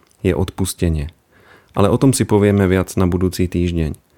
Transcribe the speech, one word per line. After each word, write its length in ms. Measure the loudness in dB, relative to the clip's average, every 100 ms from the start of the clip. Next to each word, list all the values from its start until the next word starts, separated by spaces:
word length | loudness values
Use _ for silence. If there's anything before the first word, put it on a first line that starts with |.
| _ _ -2
je 80 |
odpustenie. 800 | 0 -2 -4 -6 -2 -2 -2 -6 -12 _ _ _ -20 _ -2
Ale 120 | 0
o 60 | 2
tom 120 | 2
si 160 | 2 2
povieme 400 | 2 4 2 2
viac 240 | 2 0 0
na 80 | 0
budúci 400 | 0 -2 -2 -4
týždeň. 480 | -2 -2 -2 -4 -6 _